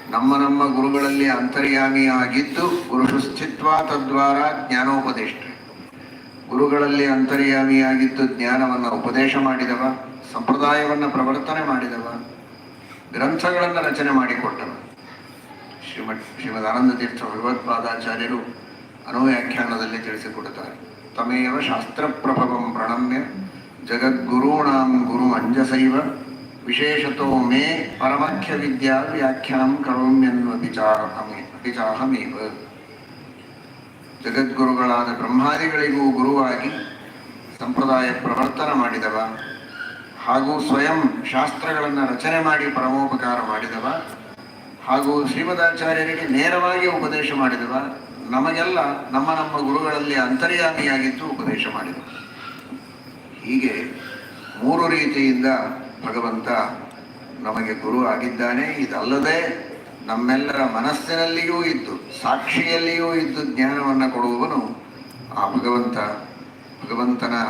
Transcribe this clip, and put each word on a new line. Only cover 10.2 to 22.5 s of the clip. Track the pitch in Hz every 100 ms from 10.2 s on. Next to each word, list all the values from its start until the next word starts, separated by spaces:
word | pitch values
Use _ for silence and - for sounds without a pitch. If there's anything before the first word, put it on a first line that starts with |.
| -
ಸಂಪ್ರದಾಯವನ್ನು | 120 117 131 147 147 147 147 147
ಪ್ರವರ್ತನೆ | 131 131 131 - 160 147
ಮಾಡಿದವ, | 135 247 233 165 233 - - - - - - - - -
ಗ್ರಂಥಗಳನ್ನು | 117 135 160 180 180 175 170
ರಚನೆ | 147 143 143
ಮಾಡಿಕೊಟ್ಟವ. | 135 123 - - - - - - - - - - - - - - - -
ಶ್ರೀಮದ್, | - 110 110 - -
ಶ್ರೀಮದ್ | 110 110 110
ಆನಂದ | 120 127
ತೀರ್ಥ | 123 117 117
ಭಗವತ್ಪಾದಾಚಾರ್ಯರು | - 110 120 120 123 113 117 113 113 113 117 123 - - - - - - -
ಅನುವ್ಯಾಖ್ಯಾನದಲ್ಲಿ | 120 131 123 - 127 117 113 110 110
ತಿಳಿಸಿಕೊಡುತ್ತಾರೆ, | 110 107 110 107 98 - - - - - - -
"ತಮೇವ | 120 127 127 131
ಶಾಸ್ತ್ರಪ್ರಭವಂ | 131 113 113 - 151 - 135 123 120